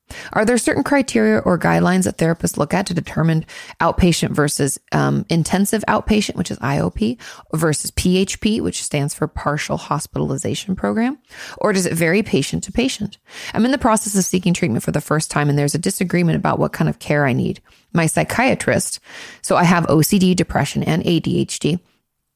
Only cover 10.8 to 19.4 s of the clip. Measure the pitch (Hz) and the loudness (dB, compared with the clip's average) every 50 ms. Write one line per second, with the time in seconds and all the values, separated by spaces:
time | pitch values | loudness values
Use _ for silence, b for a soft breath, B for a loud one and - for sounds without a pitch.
10.8 | - 202 208 214 233 254 285 - _ B B B B B B B - 208 196 190 | 0 -2 0 0 0 -2 -2 -6 _ B B B B B B B -2 0 0 2
11.8 | 180 - - 165 170 160 165 208 226 - - 135 143 - - 165 - - - - | 0 0 0 0 0 2 2 2 0 2 0 0 0 0 -4 -6 -6 -6 -2 0
12.8 | 240 269 - - 208 208 - - _ B B B B B B - 220 254 269 285 | 0 0 0 -4 -8 -8 -10 -12 _ B B B B B B 0 2 2 2 2
13.8 | - 254 220 214 - 214 202 196 180 - - 185 180 180 170 - - 160 110 - | 2 2 2 2 0 0 0 0 0 2 0 0 2 2 2 2 2 0 0 -2
14.8 | - - - 151 - - 151 156 - - - 147 147 147 143 147 143 143 - 147 | -2 -2 -4 -4 -2 0 -2 -2 -2 -2 -2 0 2 2 2 2 2 0 0 -2
15.8 | 170 190 190 - 196 170 - 175 180 165 156 156 - - - - - - - - | -2 -2 -2 -2 -4 0 0 2 2 2 2 2 0 0 0 0 0 -2 0 0
16.8 | 160 156 - - - - 156 147 143 135 123 131 127 - 196 - _ b b b | -2 -2 -2 -4 -2 -2 0 2 2 2 2 0 0 -2 -4 -6 _ b b b
17.8 | b b b 170 160 156 - - 156 - - - 240 262 226 - - - 120 - | b b b 0 0 2 2 0 -2 -2 0 0 2 2 2 0 0 0 0 0
18.8 | - - - - B B B B B B B B | 0 -4 -8 -10 B B B B B B B B